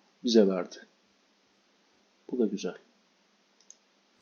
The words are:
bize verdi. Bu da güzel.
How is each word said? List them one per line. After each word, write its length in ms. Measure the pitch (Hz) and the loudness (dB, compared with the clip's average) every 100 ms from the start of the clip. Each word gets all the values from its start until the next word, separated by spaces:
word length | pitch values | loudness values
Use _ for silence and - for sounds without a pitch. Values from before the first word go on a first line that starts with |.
| _ _ | _ _
bize 240 | 127 113 98 | 2 4 4
verdi. 280 | 92 82 - - _ _ _ _ _ _ _ _ _ _ _ _ _ - | 2 -6 -12 -20 _ _ _ _ _ _ _ _ _ _ _ _ _ -10
Bu 80 | 123 | -4
da 80 | 107 | -2
güzel. 300 | 101 92 - - _ _ _ _ _ _ _ - - _ _ _ _ | -4 -10 -12 -20 _ _ _ _ _ _ _ -20 -20 _ _ _ _